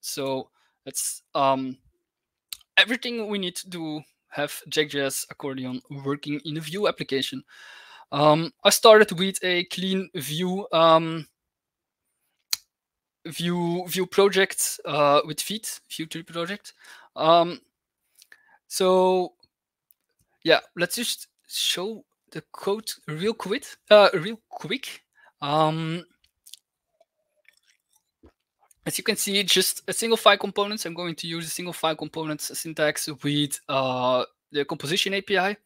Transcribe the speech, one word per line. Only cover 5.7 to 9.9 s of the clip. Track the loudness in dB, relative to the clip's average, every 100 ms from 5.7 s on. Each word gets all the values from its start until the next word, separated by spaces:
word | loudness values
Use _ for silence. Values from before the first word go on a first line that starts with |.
| -8 _
working | -10 -6 -6 -6 -8
in | -6 -10
a |
Vue | -8 -2 -2
application. | -2 -4 -4 -4 -8 -14 -20 -20 -20 -20 -20 -10
Um, | 2 4 4 0 _ 2
I |
started | 6 10 10 8 2
with | -4 -2
a | -2 -2 -2
clean | -4 -2